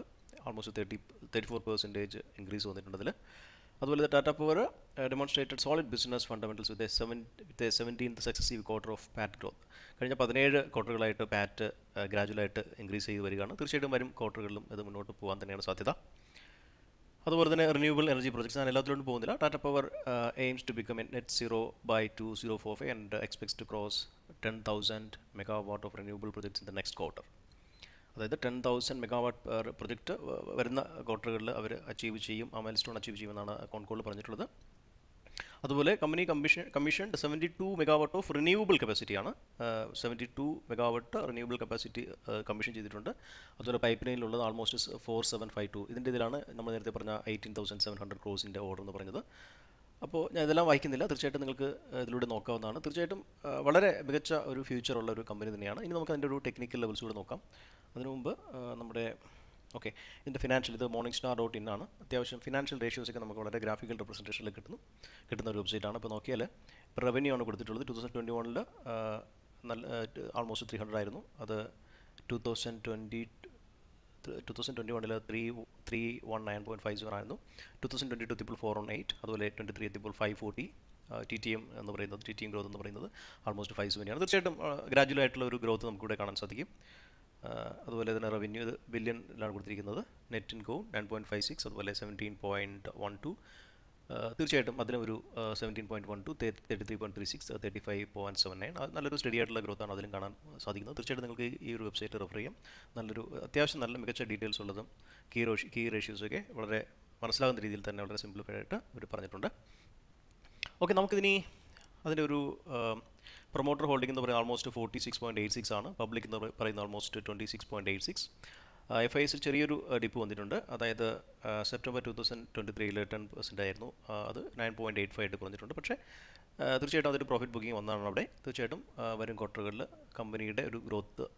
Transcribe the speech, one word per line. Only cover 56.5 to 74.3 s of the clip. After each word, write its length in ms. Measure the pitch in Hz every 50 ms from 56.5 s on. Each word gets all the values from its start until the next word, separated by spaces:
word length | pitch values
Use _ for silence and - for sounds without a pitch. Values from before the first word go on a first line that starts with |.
| 117 - 123 117 - 123
levels 200 | 117 110 107 -
കൂടെ 120 | 117 113 107
നോക്കാം. 280 | 104 92 - 123 196 - - - - - - - - - - -
അതിനു 140 | 127 127 135
മുമ്പ്, 200 | 135 135 120 -
ആ, 440 | - - - - 262 131 123 120 120
നമ്മുടെ, 420 | 117 117 113 117 117 117 113 - - - - - - - - - - - - -
ഓക്കെ, 120 | 120 - 107 - - - - - -
ഇതിൻ്റെ 180 | - - - 135
ഫിനാൻഷ്യൽ, 360 | - 127 131 131 123 - 117
ഇത് 120 | 110 123 120
മോർണിംഗ് 280 | 117 117 117 120 -
സ്റ്റാർ 220 | - - 127 123 117
ഡോട്ട് 200 | 117 113 113 110
ഇൻ 120 | 104 110
ആണ്. 140 | 104 104 -
അത്യാവശ്യം 560 | - - - - - 127 123 120 - 131 120
ഫിനാൻഷ്യൽ 400 | - 135 131 139 139 139 143 131
റേഷ്യോസൊക്കെ 400 | 117 117 - 127 120 113 113 117
നമുക്ക് 200 | 113 107 104 107
വളരെ 200 | 110 104 107 117
ഗ്രാഫിക്കൽ 380 | 107 110 107 - - 110 117 107
റെപ്രസെൻറ്റേഷനിൽ 520 | 104 95 - - 101 101 104 - 110 107
കിട്ടുന്നു, 280 | 98 - - - 202 - - - - - - - - - - -
കിട്ടുന്ന 200 | 120 107 107 113
ഒരു 60 | 107 104
വെബ്സൈറ്റാണ്. 380 | 98 87 107 107 101 104 110
ഇപ്പോൾ 140 | 117 107 113
നോക്കിയാൽ 380 | 110 107 - - 127 110 120 - - - - - - - - - - - 120
revenue 300 | 123 117 131 143 143 131
ആണ് 100 | 123 120
കൊടുത്തിട്ടുള്ളത്. 440 | 110 104 101 117 107 110 117 143 -
ടു 40 |
തൗസൻഡ് 220 | 123 113 117 123 -
ട്വൻറ്റി 200 | 123 117 113 117
വണ്ണിൽ, 260 | 117 117 117 120 180
ആ, 640 | 240 - - - - 123 113 113 110 110 107 107 107 - - - - - - - -
നല്ല, 220 | 120 117 113 123 -
ആ, 540 | 123 117 113 110 - - 120 113 - 117
almost 280 | 117 113 110 - 123 113
three 100 | - 104
hundred 160 | 110 107 107
ആയിരുന്നു. 280 | 107 101 101 107 202 - - - -
അത് 280 | 113 104 110 107 107 - - - - - - - - - - - - -
ടു 100 | 120 117 110 120
തൗസൻഡ് 340 | 113 - - 123 117 110 107
ട്വൻറ്റി, 440 | 120 110 110 110 104 113 117 117 113 - - - - - - - - - - - - - - - - - - -
ടു 240 | -